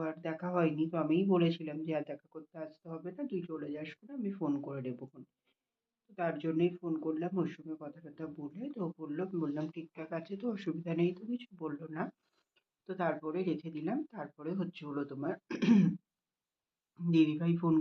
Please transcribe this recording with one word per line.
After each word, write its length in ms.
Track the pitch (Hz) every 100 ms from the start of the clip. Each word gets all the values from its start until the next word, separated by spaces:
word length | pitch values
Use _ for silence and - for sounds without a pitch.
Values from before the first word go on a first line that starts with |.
আর 140 | 160 160
দেখা 280 | 170 160 180
হয়নি, 340 | 180 165 147 165
তো 80 | 170
আমিই 280 | 151 165 196
বলেছিলাম 500 | 180 165 165 156 151
যে, 120 | 160
"আর 120 | 151 151
দেখা 220 | 143 _
করতে 260 | 160 151 165
আসতে 280 | 156 - 170
হবে 220 | 160 170
না, 120 | 175 277
তুই 160 | 190 170
চলে 220 | 160 147
যাস 180 | 147 160
করে, 200 | - 214
আমি 180 | 277 202
ফোন 200 | 196 156 143
করে 200 | 143 139
নেবো 240 | 127 123 131
খন।" 180 | 131 - _ _ _ _ _ _ _
তো 120 | _
তার 220 | 196 170 147
জন্যই 320 | 165 160 175 175
ফোন 180 | 170 156
করলাম, 320 | 160 156 175
ওর 160 | 185 160
সঙ্গে 260 | - 156 156
কথা 240 | 147 165
টথা 240 | 156 143 156
বলে, 280 | 147 143 175 277
তো 100 | 254 170
বললো, 300 | - 156 151 185
বললাম, 320 | 180 156 151 156
"ঠিকঠাক 400 | 165 160 - 160
আছে 200 | 165 165 196
তো, 100 | 247
অসুবিধা 440 | 202 170 170 170 165
নেই 160 | 175
তো 100 | 180 220
কিছু?" 220 | 240 - 175
বললো, 300 | 156 147 160
"না।" 140 | 160 170 - _ _ _ _ _ _ -
তো 40 | 185
তারপরে 440 | 170 151 156 170
রেখে 280 | 185 151 165
দিলাম। 280 | 156 160 262 -
তারপরে 420 | 214 147 - 151
হচ্ছে 280 | 190 175 - 147
হলো 160 | 143 139
তোমার 280 | 135 156 196 -
<clears throat> 480 | - - 214 165 - _ _ _ _ _ _ _ _ _ -
দিদিভাই 540 | 170 165 156 151 170 170
ফোন 180 | 170 156